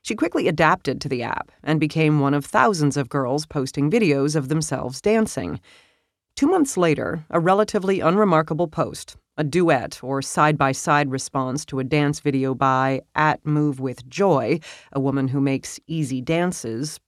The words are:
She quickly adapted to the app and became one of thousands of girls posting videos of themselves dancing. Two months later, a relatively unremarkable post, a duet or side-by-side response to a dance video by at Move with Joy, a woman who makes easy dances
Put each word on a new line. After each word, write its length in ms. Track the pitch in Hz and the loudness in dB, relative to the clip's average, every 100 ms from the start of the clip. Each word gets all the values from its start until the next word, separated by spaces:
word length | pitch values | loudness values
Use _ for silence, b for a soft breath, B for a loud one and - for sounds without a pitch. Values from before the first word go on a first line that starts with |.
She 140 | - 220 | -8 -4
quickly 320 | 339 311 180 | -2 0 -2
adapted 520 | 156 160 175 - 131 | 2 2 2 -2 -4
to 80 | 139 | -4
the 140 | 127 | -6
app 280 | 117 - - _ | -4 -6 -8 _
and 160 | - 156 | -2 0
became 400 | 151 165 156 151 | 0 2 4 4
one 140 | 139 | 2
of 120 | 143 143 | 0 2
thousands 520 | 220 247 180 147 139 | 4 4 4 0 0
of 120 | 127 | -4
girls 360 | 143 127 143 151 | -4 -2 -4 -4
posting 440 | 147 131 - 147 | -6 -4 -2 0
videos 460 | 226 196 139 143 156 | 2 2 2 2 0
of 140 | 135 | -2
themselves 520 | 156 151 131 123 135 | -2 -2 -6 -6 -4
dancing. 580 | 208 220 220 - 90 - b b b b b _ _ - | 0 2 0 -4 -6 -8 b b b b b _ _ -2
Two 120 | 285 | 2
months 280 | 370 - - | 2 0 2
later, 500 | 170 143 - 165 - | 2 2 -2 -6 -4
a 100 | 170 | 0
relatively 600 | 165 196 214 208 190 190 | 2 2 2 0 0 0
unremarkable 680 | 156 190 208 160 156 156 170 | 2 4 4 2 2 -2 -2
post, 480 | - 120 - - - _ - | -2 -4 -6 -16 -20 _ -6
a 60 | |
duet 600 | 151 165 170 139 82 - | -2 2 4 2 0 -10
or 180 | 123 139 | -6 -6
side-by-side 880 | 135 - 151 151 135 131 - 147 143 | -4 2 2 4 0 0 0 2 2
response 560 | 135 - 139 131 139 - | -4 -4 -4 -4 -6 -6
to 140 | 135 | -6
a 40 | |
dance 360 | 127 151 147 147 | -2 0 0 0
video 340 | 147 135 131 | -2 0 -2
by 480 | 127 135 131 135 135 - - | 0 2 2 2 -2 -4 0
at 300 | 151 - 151 | 0 0 -2
Move 340 | 151 151 131 | 0 0 -2
with 280 | 131 120 127 | -6 -8 -12
Joy, 500 | 160 196 143 120 170 B B B | 0 2 2 2 -2 B B B
a 80 | 139 | -2
woman 300 | 135 135 135 | 0 0 0
who 120 | 139 | 0
makes 380 | 139 135 - - - | 0 -2 -6 -16 -8
easy 340 | 160 139 127 | -4 -4 -4
dances 800 | 123 165 175 180 117 113 151 - | -2 0 0 -4 -8 -6 -8 -10